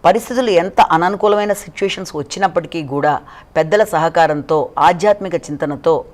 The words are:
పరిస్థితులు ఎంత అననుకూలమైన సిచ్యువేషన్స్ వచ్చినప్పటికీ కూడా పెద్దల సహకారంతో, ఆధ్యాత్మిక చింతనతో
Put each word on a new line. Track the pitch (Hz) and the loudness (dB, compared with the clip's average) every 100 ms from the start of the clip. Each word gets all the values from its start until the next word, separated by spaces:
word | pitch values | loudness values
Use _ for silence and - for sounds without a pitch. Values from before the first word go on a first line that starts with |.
| 165 | 4
పరిస్థితులు | 214 - 247 247 175 | 2 -2 -2 2 2
ఎంత | 185 - - 165 | 2 2 4 4
అననుకూలమైన | 180 196 208 208 208 196 | 0 2 2 2 0 -4
సిచ్యువేషన్స్ | - - 196 190 185 151 | -6 -6 -4 -4 -8 -10
వచ్చినప్పటికీ | 143 - 196 175 156 170 143 | -8 -2 -2 -2 -6 -10 -6
కూడా | 139 151 143 - - - - | -2 0 -2 -6 -20 -6 -4
పెద్దల | 160 208 208 | 2 2 2
సహకారంతో, | 160 165 170 160 151 - 156 131 - 165 | 0 0 2 2 0 0 -2 -2 2 2
ఆధ్యాత్మిక | 175 208 208 190 170 - | 4 2 2 -2 -6 -6
చింతనతో | 147 151 139 165 147 - | -6 -6 -2 0 0 -2